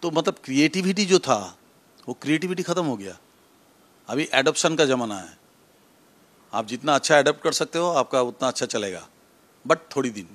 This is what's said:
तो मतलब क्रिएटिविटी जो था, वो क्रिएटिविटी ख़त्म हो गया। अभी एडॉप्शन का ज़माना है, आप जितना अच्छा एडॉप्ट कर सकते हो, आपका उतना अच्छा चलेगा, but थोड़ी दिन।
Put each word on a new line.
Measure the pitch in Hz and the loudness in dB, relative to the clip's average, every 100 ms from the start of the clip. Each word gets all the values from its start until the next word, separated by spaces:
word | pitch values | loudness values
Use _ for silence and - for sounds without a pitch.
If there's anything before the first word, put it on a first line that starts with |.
तो | 175 | -2
मतलब | 160 165 - | 0 0 -4
क्रिएटिविटी | - 131 156 175 185 190 196 | -2 2 4 2 0 0 4
जो | 185 | 2
था, | - 113 92 - _ _ _ _ - | 4 0 0 -14 _ _ _ _ -14
वो | 123 | -10
क्रिएटिविटी | 131 156 175 180 | -2 -2 -2 -4
ख़त्म | 170 175 165 | -2 -2 -2
हो | 117 | -4
गया। | 98 90 _ _ _ _ _ _ _ _ - | -8 -14 _ _ _ _ _ _ _ _ -8
अभी | 123 160 | -4 0
एडॉप्शन | 127 135 151 170 160 | 2 2 2 0 2
का | 151 | 2
ज़माना | 131 117 101 | 2 -2 -8
है, | 87 - _ _ _ _ _ _ _ _ _ _ _ | -14 -20 _ _ _ _ _ _ _ _ _ _ _
आप | 101 107 | -8 -6
जितना | 120 156 139 | -6 0 0
अच्छा | - 151 | 6 6
एडॉप्ट | 139 147 | 6 2
कर | 160 | -2
सकते | 143 156 165 | -2 -4 -2
हो, | 175 | 0
आपका | 165 123 135 | 0 2 0
उतना | 123 107 131 | 0 -2 -4
अच्छा | 120 127 | -4 -4
चलेगा, | 117 101 90 - _ _ _ _ _ 123 | -4 -4 -8 -14 _ _ _ _ _ -2
but | 165 - 143 | -2 0 -4
थोड़ी | 127 | -4
दिन। | 104 85 | -4 -14